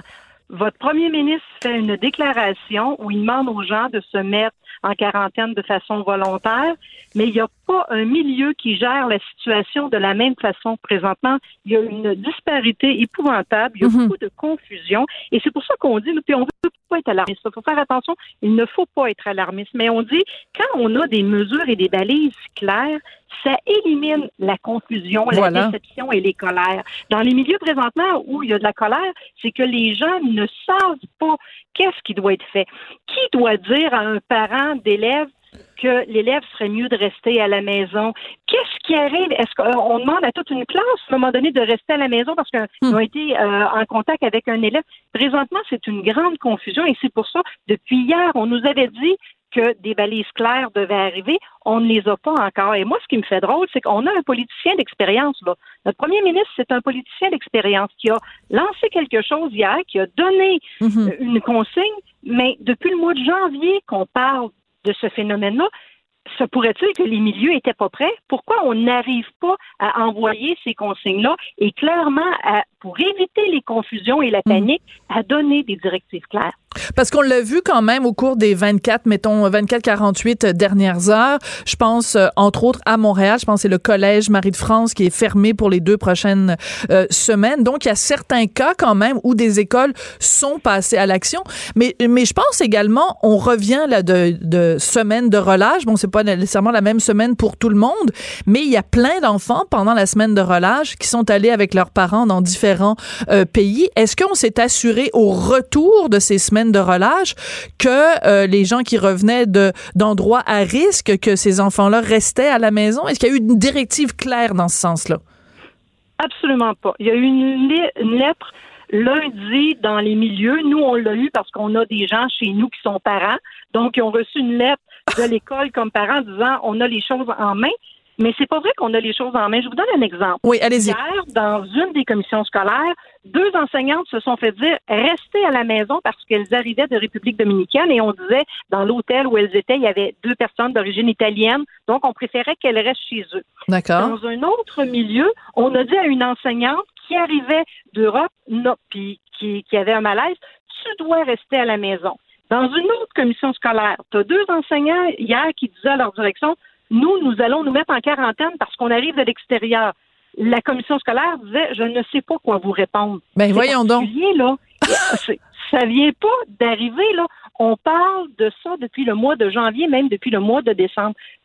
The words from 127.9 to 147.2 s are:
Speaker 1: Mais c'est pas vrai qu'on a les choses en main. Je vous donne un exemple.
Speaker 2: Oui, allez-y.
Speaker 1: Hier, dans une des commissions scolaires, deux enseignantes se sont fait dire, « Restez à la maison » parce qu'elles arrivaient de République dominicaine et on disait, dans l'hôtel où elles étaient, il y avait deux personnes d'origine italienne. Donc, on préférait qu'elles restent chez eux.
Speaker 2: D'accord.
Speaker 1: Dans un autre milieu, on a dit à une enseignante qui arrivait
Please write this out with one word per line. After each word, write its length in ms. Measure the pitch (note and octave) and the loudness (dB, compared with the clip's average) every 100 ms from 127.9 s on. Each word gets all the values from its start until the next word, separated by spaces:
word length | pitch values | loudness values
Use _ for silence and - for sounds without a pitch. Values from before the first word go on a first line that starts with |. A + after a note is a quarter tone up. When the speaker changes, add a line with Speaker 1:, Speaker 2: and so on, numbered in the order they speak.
| - _ - | -20 _ -2
Speaker 1:
Mais 160 | A3+ - | -2 0
c'est 100 | C#4 | -2
pas 140 | D#4 | 0
vrai 80 | F4 - | -2 -2
qu'on 160 | A#3 | -2
a 60 | A3+ | -2
les 120 | A3+ | -2
choses 220 | G#3+ B3+ A#3+ | -6 -4 -2
en 140 | G#3 | 0
main. 100 | A3+ | -2
Je 60 | A#3+ | -4
vous 80 | A#3+ | -4
donne 100 | A4 F4 | 0 0
un 40 | |
exemple. 380 | G#3+ F3 F#3+ F3 A#3 | 0 -2 -4 0 2
Speaker 2:
Oui, 120 | A#3 | 2
allez-y. 300 | A#3 B3 G#3 | 2 2 0
Speaker 1:
Hier, 320 | A3 D4 G4 F#4 | -2 -4 -6 -4
dans 320 | A3+ G#3 G#3 F#3+ | -2 0 -2 -4
une 260 | A#3 F#4 | -2 -2
des 140 | D4+ B3+ | -2 -2
commissions 400 | G#3 - G#3+ G#3 | -2 -2 -4 -2
scolaires, 480 | G3+ G3 A#3+ E4 E4+ - _ F#3+ | -2 0 0 -2 -4 -12 _ -4
deux 260 | B3 G4 F4+ | 0 0 0
enseignantes 520 | D4 C#4 C4+ D#4+ F4+ | -2 -2 0 -2 -4
se 120 | A3+ | -6
sont 160 | C4 A#3+ | -4 -2
fait 160 | A3+ | -2
dire, « 240 | G3 D#4 D#4+ - | 0 -2 -2 -2
Restez 560 | G#3+ C#4 E4+ - G#4 F#4 | 0 0 -2 -2 0 2
à 60 | |
la 140 | B3+ A#3 | 0 0
maison » 340 | A3 G#3 D#4 | -2 -2 -2
parce 120 | A#3+ - | -4 -8
qu'elles 240 | - G#3+ G3+ | -2 -2 0
arrivaient 340 | A#3+ A#3 A3+ C#4 | -2 -2 -2 -2
de 80 | A3 | -2
République 420 | G#3+ G#3+ A#3 G#3+ | -4 -6 -6 -2
dominicaine 540 | G#3 G3 F3+ C4+ E4+ | 0 0 0 0 2
et 80 | A#3+ | 2
on 140 | G#3+ | 0
disait, 300 | G3+ F#3 B3+ D4+ - - | -2 -2 0 0 -10 -6
dans 160 | G3 G3+ | -2 -2
l'hôtel 420 | A#3+ - B3 C4+ | -2 -2 -2 2
où 100 | G#3+ | 2
elles 160 | G3+ | 2
étaient, 220 | G3 - C4+ | 0 0 0
il 60 | |
y 60 | A3 | 0
avait 280 | F#3+ G3+ - | 0 -4 -4
deux 120 | A#3 A3 | -6 -4
personnes 360 | A3+ - A#3+ | -4 -2 -2
d'origine 380 | A#3 G3 G3 A#3 | -2 -4 -2 -2
italienne. 560 | G#3 A3 G#3 A3 C4+ D4 _ - | 0 -2 2 0 0 -4 _ -4
Donc, 180 | B3+ C4+ | -2 -2
on 60 | |
préférait 420 | - B3+ B3 B3 E4 | -4 -6 -6 -4 -2
qu'elles 240 | C4 A3 | -2 0
restent 220 | A3 C4 - | -2 -4 -8
chez 160 | A3+ F#3 | -12 -10
eux. 100 | F#3 - _ - | -12 -12 _ -2
Speaker 2:
D'accord. 400 | F#3 - F3 A3+ A3 | -2 2 0 0 -2
Speaker 1:
Dans 100 | A#3 | -6
un 140 | A#3 | -4
autre 420 | D#4 A#4+ - - C4 | -2 -2 -4 -4 -2
milieu, 440 | B3 G#3+ A3+ F4+ A#4 - - | -2 -2 0 0 -2 -6 0
on 200 | B3 B3+ | 0 0
a 80 | |
dit 140 | B3 F#4+ | 0 0
à 80 | D#4+ | 2
une 180 | C4 | 0
enseignante 640 | B3 B3 B3+ A#3 B3 D#4+ G4+ _ - | -2 -2 -4 -2 -2 -2 -6 _ -6
qui 80 | |
arrivait 480 | F4 | -4